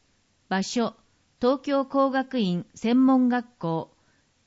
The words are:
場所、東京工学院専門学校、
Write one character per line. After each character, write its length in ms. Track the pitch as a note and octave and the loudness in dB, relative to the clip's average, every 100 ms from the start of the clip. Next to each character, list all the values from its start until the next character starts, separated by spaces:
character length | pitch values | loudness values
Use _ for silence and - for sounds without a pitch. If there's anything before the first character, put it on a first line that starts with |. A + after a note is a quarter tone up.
| _ _ _ _ _ | _ _ _ _ _
場 140 | - | -6
所、 340 | C#4+ A#3+ A3+ - _ _ _ _ | -4 -4 -4 -6 _ _ _ _
東 160 | B3 C#4 | 0 0
京 240 | C#4+ C#4 C4+ | -2 -2 -2
工 240 | C4+ C4+ | 0 0
学 300 | C4 C4 B3+ | 0 -4 -2
院 260 | G3 F3 - | -2 -2 -6
専 320 | - A3 B3 C4 | -6 0 2 4
門 220 | C4 B3+ | 4 2
学 300 | B3 A#3+ _ | 0 -4 _
校、 400 | E3 E3 - _ _ _ _ _ | -6 -6 -8 _ _ _ _ _